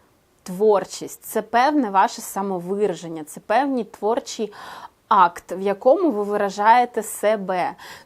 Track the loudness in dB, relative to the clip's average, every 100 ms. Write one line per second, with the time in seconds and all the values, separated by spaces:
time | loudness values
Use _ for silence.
0 | _ _ _ _ -12 0 4 4 0 -10
1 | -12 -14 -8 -6 -2 2 2 2 2 2
2 | 2 0 -10 -6 -4 -4 -4 -2 -2 -2
3 | -8 -12 -12 -12 -2 0 0 -2 -6 -4
4 | -2 -2 -4 -8 -8 -10 -18 -18 -20 _
5 | 0 4 4 2 -10 -4 -2 0 4 4
6 | 4 0 -2 0 -2 2 6 6 4 -2
7 | -8 -2 0 0 -2 -2 -4 -6 -16 -20